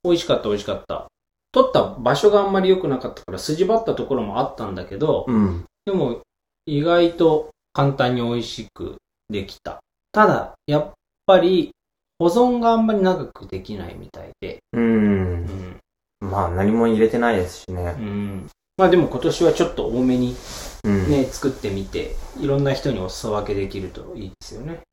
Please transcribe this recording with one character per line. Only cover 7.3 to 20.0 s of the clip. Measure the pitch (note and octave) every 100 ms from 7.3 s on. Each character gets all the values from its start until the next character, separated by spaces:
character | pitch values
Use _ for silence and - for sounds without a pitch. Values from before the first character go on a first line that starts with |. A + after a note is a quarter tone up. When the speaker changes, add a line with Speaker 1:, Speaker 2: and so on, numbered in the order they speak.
| D#3 - _ _
Speaker 1:
簡 | - C#3
単 | C3+ B2
に | B2
美 | A#2 A#2+
味 |
し | A2 - A2
く | - F2 - _ _ _
で | G#2 F#2
き | -
た。 | - - _ _ _
た | G#3 G#3
だ、 | B2+ - - -
や | D3
っ | D3+ _ _ _ -
ぱ | F#3
り、 | F3 F#3 D3 _ _ _ _ _
保 | E3+
存 | A3 B3 A#3+
が | A#3
あ | A3+
ん | A3
ま |
り | G#3
長 | F#3 E3+ C3
く | - -
で | F#2+
き | F#2+ G#2
な | E2+
い |
み | F2 F2
た | -
い | - -
で。 | F#2 - _
Speaker 2:
う | A#2
ん。 | A#2 A2 G#2 G2 F#2 F2 E2+ F#2+ F#2 E2+ _ _ _ _
Speaker 1:
う | F#2+
ん。 |
Speaker 2:
ま | G2 F2
あ、 |
何 | E3+ G2+
も | A2+ A#2
入 | A2
れ | A2
て | A#2
な | A#2+
い | G#2
で | F2
す | -
し | -
ね。 | F2+ F2 E2+
Speaker 1:
う |
ん。 | G#2+ G2+ G2+ F#2+ - _ _ -
ま | F#3
あ、 |
で | F3+
も | C3+
今 | B2+
年 | E3 -
は | E3+
ち | D3+
ょ | E3+
っ |
と | - G#2+
多 | A#2